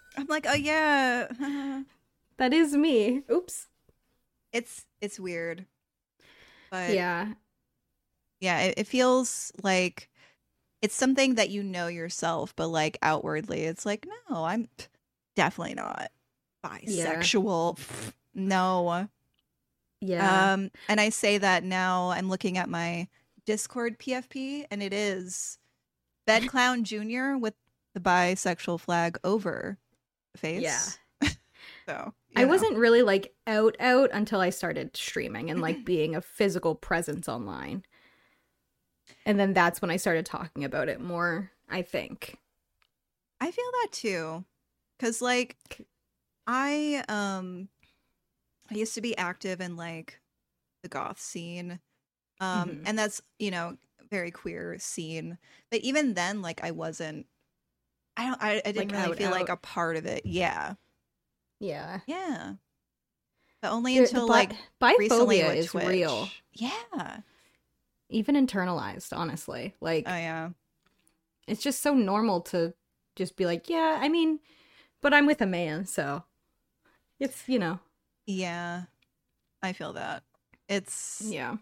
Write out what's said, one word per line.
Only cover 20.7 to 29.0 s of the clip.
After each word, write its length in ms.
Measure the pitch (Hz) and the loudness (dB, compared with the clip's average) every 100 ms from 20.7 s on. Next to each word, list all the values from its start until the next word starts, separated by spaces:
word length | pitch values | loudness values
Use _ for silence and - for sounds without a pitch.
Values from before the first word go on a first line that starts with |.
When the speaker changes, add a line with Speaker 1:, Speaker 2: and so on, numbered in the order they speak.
| - - | -6 0
Speaker 1:
and 100 | 214 | 4
I 100 | 214 | 4
say 280 | - 208 208 | 4 2 4
that 260 | 196 180 | 4 4
now 460 | 180 185 185 180 180 | 2 0 2 2 0
I'm 160 | 180 190 | 0 0
looking 280 | 185 190 180 | 0 0 0
at 100 | 175 | -2
my 380 | 170 170 170 175 _ _ _ - | -2 -2 -4 -6 _ _ _ -4
Discord 520 | 214 - 254 233 226 | -2 -2 -4 -4 -4
P 160 | - | -6
F 140 | 254 247 | -6 -6
P, 380 | 269 262 285 285 | -8 -6 -8 -8
and 140 | 202 | -6
it 80 | 196 | -4
is 640 | 202 208 190 185 - - - _ _ _ _ _ _ - | -2 0 -2 -6 -8 -8 -10 _ _ _ _ _ _ 4
Bed 200 | 226 254 | 4 4
Speaker 2:
<laughs> 20 | |
Speaker 1:
Clown 340 | 262 247 247 | 2 4 2
Junior 540 | 214 214 214 247 269 269 | -2 -4 -4 -2 0 0
with 160 | 220 - _ _ _ | -2 -4 _ _ _
the 80 | 190 | -2
bisexual 800 | 180 180 175 190 185 170 - 170 | 4 6 4 2 0 -2 -2 -4
flag 360 | - 170 | 0 2